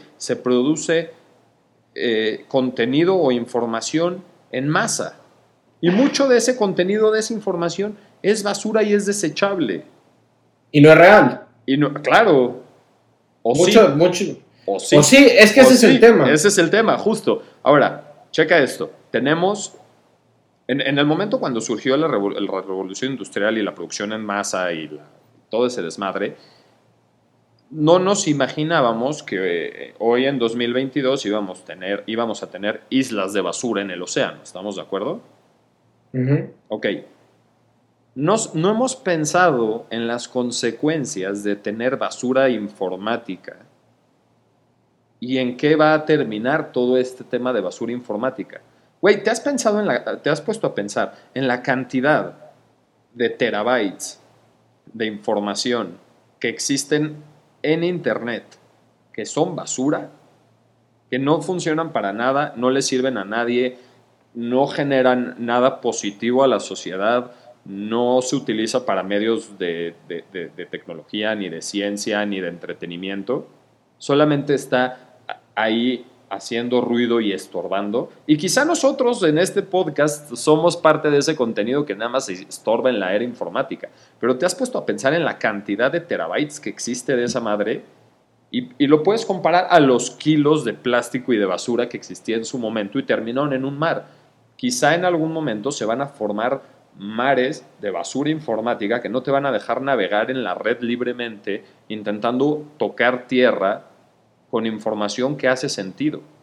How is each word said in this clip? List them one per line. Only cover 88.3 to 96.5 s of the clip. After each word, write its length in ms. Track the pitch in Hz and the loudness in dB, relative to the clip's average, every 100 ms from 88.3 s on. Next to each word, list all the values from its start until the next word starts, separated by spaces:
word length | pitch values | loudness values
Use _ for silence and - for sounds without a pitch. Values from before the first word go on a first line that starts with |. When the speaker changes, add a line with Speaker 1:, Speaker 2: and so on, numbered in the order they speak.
| _ _ | _ _
Speaker 1:
Y, 160 | 123 123 - | -8 -6 -2
y 80 | 143 | 4
lo 160 | 151 | 4
puedes 220 | 180 226 220 | 4 0 0
comparar 400 | 185 160 175 185 | -2 2 2 6
a 100 | 175 | 6
los 300 | 135 120 - | 6 4 0
kilos 520 | - 151 151 147 156 | -4 2 4 4 2
de 80 | 117 | 0
plástico 580 | 104 123 120 117 127 123 | -4 0 0 0 -6 0
y 40 | 110 | 0
de 100 | 95 | 0
basura 420 | 87 - 117 120 | -2 -2 -2 -4
que 80 | 104 | -6
existía 400 | - - - 113 | -14 -14 -6 -6
en 80 | |
su 140 | 113 131 | -6 -8
momento 400 | 110 110 101 135 | -6 -6 -4 -6
y 20 | |
terminaron 480 | - 110 113 127 147 | -2 -2 -2 -4 -2
en 120 | 131 | -2
un 120 | 135 143 | -4 -4
mar. 280 | 160 131 - - _ _ _ - | -4 -4 -8 -20 _ _ _ -6
Quizá 380 | 123 123 147 | -4 0 2
en 100 | 170 | 2
algún 280 | 180 170 160 | 2 0 -2
momento 380 | 160 147 107 127 | -4 -4 -4 -6
se 120 | 147 | -4
van 160 | 107 120 | -4 -4
a 60 | 139 | -6
formar 560 | - 104 104 120 | -6 -6 -2 -2